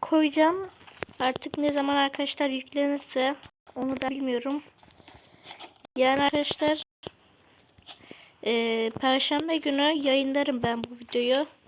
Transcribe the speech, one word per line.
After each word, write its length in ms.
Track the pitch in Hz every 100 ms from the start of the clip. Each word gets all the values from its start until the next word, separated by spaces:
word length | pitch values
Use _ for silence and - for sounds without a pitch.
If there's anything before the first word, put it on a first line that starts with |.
koyacağım. 680 | - 320 311 277 311 370 381 - - - - -
Artık 380 | 254 254 - 294
ne 140 | 294
zaman 240 | 285 277 285
arkadaşlar 520 | 277 277 285 - 285
yüklenirse 880 | 262 - 285 285 285 - 269 262 285 - _ _ -
onu 260 | 262 262
da 80 | 262
bilmiyorum. 540 | 277 262 240 240 294 - _ - - - - - - - - - _ - -
Yani 260 | 262 269
arkadaşlar, 600 | 285 294 294 - 302 311 - _ - _ _ _ _ _ _ _ - - - - - _
e, 460 | - 233 233 226 226 220
perşembe 560 | 269 262 - 294 320 330
günü 240 | 294 277
yayınlarım 840 | 294 320 277 269 269 269 285 254
ben 200 | 233 233
bu 160 | 233 240
videoyu. 480 | 233 240 240 262 294 -